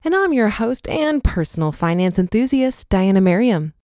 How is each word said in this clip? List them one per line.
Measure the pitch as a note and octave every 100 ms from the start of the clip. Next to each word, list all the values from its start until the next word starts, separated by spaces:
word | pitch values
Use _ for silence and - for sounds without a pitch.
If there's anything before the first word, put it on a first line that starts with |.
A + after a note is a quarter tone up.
And | D#4+ F#4+
I'm | F#4+
your | C4+ G#3+
host | - A3+ B3+ -
and | D#4+ D4+ D4+
personal | - - D#3 - D#3
finance | D3 E3+ E3+ F#3 F#3
enthusiast, | F3+ A3 C4 C4+ C4 - -
Diana | G3 F#3+ G3
Merriam. | F#3 F3 B3 F3+ D#3 -